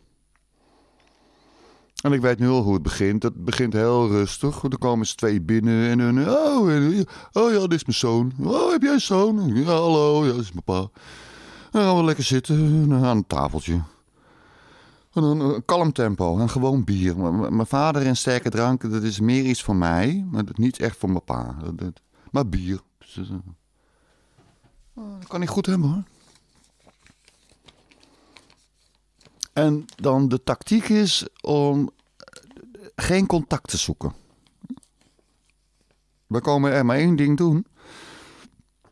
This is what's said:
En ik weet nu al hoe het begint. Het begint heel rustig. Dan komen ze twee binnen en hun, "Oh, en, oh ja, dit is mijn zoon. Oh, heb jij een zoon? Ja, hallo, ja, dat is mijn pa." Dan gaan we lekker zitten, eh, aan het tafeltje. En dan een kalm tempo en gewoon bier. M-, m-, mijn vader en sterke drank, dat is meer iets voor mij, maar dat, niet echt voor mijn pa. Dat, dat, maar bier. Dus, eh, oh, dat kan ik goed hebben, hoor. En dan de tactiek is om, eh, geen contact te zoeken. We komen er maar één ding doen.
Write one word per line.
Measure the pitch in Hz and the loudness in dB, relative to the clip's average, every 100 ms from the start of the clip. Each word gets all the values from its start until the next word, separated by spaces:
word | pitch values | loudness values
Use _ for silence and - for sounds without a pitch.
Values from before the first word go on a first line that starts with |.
| _ _ _ _ _ _ _ _ _ _ _ _ _ _ _ _ - _ _ - | _ _ _ _ _ _ _ _ _ _ _ _ _ _ _ _ -20 _ _ -6
En | 143 | -2
ik | 139 | 2
weet | 123 117 | 2 2
nu | 123 | 2
al | 131 | 2
hoe | 101 | 2
het | 95 | 0
begint. | 76 - 98 104 | 0 -2 0 0
Het | 117 - | -2 -4
begint | 87 - 123 | -4 -2 0
heel | 107 117 123 117 | 0 2 2 2
rustig. | 104 98 - 143 143 | 0 -2 -4 -6 -4
Dan | 139 131 | -6 -4
komen | 123 117 110 | -2 -2 -2
ze | |
twee | - 107 104 | -2 -2 0
binnen | 80 113 113 113 117 | 0 0 2 2 2
en | 120 | 2
hun, | 120 123 156 | 2 2 2
"Oh, | 277 311 277 190 | 2 2 2 2
en, | 151 143 202 185 - - | 2 2 0 -2 -8 -6
oh | 202 233 | 0 2
ja, | 214 | 2
dit | 185 | 0
is | 165 | -2
mijn | - 117 | -2 -2
zoon. | 123 117 123 131 | 0 0 0 -2
Oh, | 151 262 349 | -2 0 0
heb | 330 | 2
jij | 277 | 2
een | 285 | 0
zoon? | - 190 214 214 175 | 2 2 2 2 0
Ja, | 110 | 0
hallo, | 156 165 170 156 147 147 | 2 2 2 2 4 2
ja, | 147 | 2
dat | 120 | 0
is | 104 | -4
mijn | 87 | -8
pa." | - 92 98 - - - - - - - - | -4 -2 -4 -10 -20 -20 -20 -20 -20 -20 -4
Dan | 220 | 0
gaan | 196 180 | 2 4
we | |
lekker | 165 147 | 2 0
zitten, | 127 131 - 151 156 156 147 | 0 -2 0 2 2 4 4
eh, | 131 | 4
aan | 127 110 | 2 2
het | - | 0
tafeltje. | 71 69 76 78 85 80 _ _ _ _ _ _ - - - - _ _ | -2 -2 -4 -2 -2 -4 _ _ _ _ _ _ -20 -20 -20 -20 _ _
En | - | 0
dan | 151 151 | 2 2
een | 139 120 | 0 -2
kalm | - 175 165 | 0 0 2
tempo | 135 113 98 87 87 | 2 0 0 0 0
en | 117 | 0
gewoon | 127 131 135 | 0 0 0
bier. | 110 98 92 87 | 0 0 0 0
M-, | 87 92 | 0 -2
m-, | 104 110 | 0 0
mijn | 110 | 0
vader | 139 156 147 131 | 0 0 2 0
en | 123 | 0
sterke | - 123 120 | 0 -2 -2
drank, | 107 120 127 117 | 0 0 0 -2
dat | 110 | -2
is | 110 101 | -2 0
meer | 113 131 | 0 2
iets | 131 120 | 0 -2
voor | - 98 | -2 0
mij, | 85 85 113 190 190 | 2 2 0 -2 -4
maar | 107 | -4
dat, | 98 - | -4 -2
niet | 120 - | -2 0
echt | 113 - | -6 -4
voor | 95 | -4
mijn | 90 | -2
pa. | - 60 60 67 | -4 -6 -6 -10
Dat, | 80 85 | -10 -8
dat, | 92 - _ _ _ | -10 -12 _ _ _
maar | 139 120 | -4 -2
bier. | 92 90 95 - _ | -4 -4 -8 -10 _
Dus, | - - | -18 -14
eh, | 98 95 92 85 _ _ _ _ _ _ _ _ _ _ _ _ _ | -12 -12 -14 -20 _ _ _ _ _ _ _ _ _ _ _ _ _
oh, | - 208 196 | -20 -18 -18
dat | 185 | -12
kan | 180 | -6
ik | 175 | -4
goed | 196 185 | -4 -2
hebben, | 185 143 | 0 0
hoor. | 180 190 _ _ _ _ _ _ _ _ _ _ _ _ _ _ _ _ _ _ _ _ _ _ - _ _ _ _ _ _ _ _ _ _ - | -2 -6 _ _ _ _ _ _ _ _ _ _ _ _ _ _ _ _ _ _ _ _ _ _ -20 _ _ _ _ _ _ _ _ _ _ -8
En | - 151 151 127 - | 0 0 0 -4 -4
dan | 143 131 139 | 0 2 2
de | 127 | 0
tactiek | - 127 - 220 - | -2 -6 0 0 2
is | 214 196 - - - | 2 2 0 -6 -8
om, | - 147 143 143 143 - _ _ | -2 0 2 0 -2 -6 _ _
eh, | - - - - - - - - | -20 -20 -20 -20 -20 -20 -20 -6
geen | - 185 196 | 0 2 2
contact | 175 147 147 - | 0 0 -4 -4
te | 90 | -6
zoeken. | - 73 71 - _ _ _ _ - 254 - _ _ _ _ _ _ _ _ _ _ _ _ _ - | -4 -6 -8 -10 _ _ _ _ -18 -18 -20 _ _ _ _ _ _ _ _ _ _ _ _ _ -6
We | 110 | -4
komen | 147 143 139 | 0 2 2
er | 139 | 2
maar | 120 135 | 2 2
één | 170 160 | 2 2
ding | 143 147 | 2 2
doen. | 170 156 - _ - - - - - - - _ _ _ _ | 2 0 -2 _ -20 -20 -20 -20 -20 -20 -20 _ _ _ _